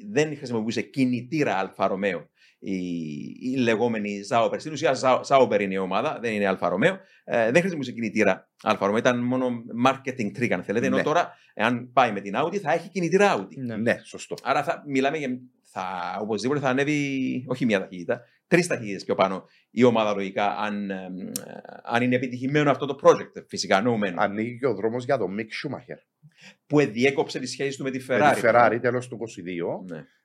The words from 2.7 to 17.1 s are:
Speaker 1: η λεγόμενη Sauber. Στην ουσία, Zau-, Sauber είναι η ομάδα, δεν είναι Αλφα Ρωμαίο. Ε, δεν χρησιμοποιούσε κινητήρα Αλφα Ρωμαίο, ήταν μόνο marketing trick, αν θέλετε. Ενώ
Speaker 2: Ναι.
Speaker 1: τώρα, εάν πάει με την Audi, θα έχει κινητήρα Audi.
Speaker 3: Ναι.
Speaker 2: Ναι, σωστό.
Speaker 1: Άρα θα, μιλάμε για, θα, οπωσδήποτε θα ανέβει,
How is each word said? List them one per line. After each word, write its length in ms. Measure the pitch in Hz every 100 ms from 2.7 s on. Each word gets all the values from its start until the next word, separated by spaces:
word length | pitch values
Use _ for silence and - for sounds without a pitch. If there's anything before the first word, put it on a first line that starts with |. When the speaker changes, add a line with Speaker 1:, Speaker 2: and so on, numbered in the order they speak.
| 95 90 85 78 73 69 - 123
Speaker 1:
η 60 | 131
λεγόμενη 640 | 117 107 120 113 104 101 101
Sauber. 240 | 120 107 98
Στην 160 | 156
ουσία, 240 | 147 156 127
Zau-, 200 | 127 123 -
Sauber 340 | 139 117 104
είναι 140 | 98
η 20 | 95
ομάδα, 420 | 92 95 143 123
δεν 100 | 117
είναι 140 | 104 98
Αλφα 220 | 95 87
Ρωμαίο. 300 | 95 160 190 - _
Ε, 180 | - 120
δεν 180 | 113 160
χρησιμοποιούσε 320 | 185 165 123
κινητήρα 580 | 113 110 107 98 92 - _
Αλφα 220 | - 101
Ρωμαίο, 140 | 98 110
ήταν 200 | 123 120
μόνο 320 | 123 127 127 120 117 113 127
marketing 520 | 135 135 123 101 -
trick, 120 | 113
αν 120 | 90
θέλετε. 240 | 87 104 131
Ενώ 100 | 98
Speaker 2:
Ναι. 60 |
Speaker 1:
τώρα, 300 | 147 165 - - _
εάν 380 | - 110 120 127
πάει 200 | 135 120
με 80 | 101
την 140 | 98 110
Audi, 200 | 165 202
θα 160 | 147
έχει 160 | 170 -
κινητήρα 480 | 190 165 190 202 127
Audi. 180 | 95 135
Speaker 3:
Ναι. 200 | 123 107
Speaker 2:
Ναι, 220 | 117 90
σωστό. 300 | - 95 - -
Speaker 1:
Άρα 200 | 120 147
θα, 200 | 143 - 147
μιλάμε 320 | 135 139 156
για, 220 | 135 127 - _
θα, 200 | _ 98 92 92 87 95
οπωσδήποτε 400 | 107 104 120 147
θα 80 | 135
ανέβει, 760 | 131 143 147 143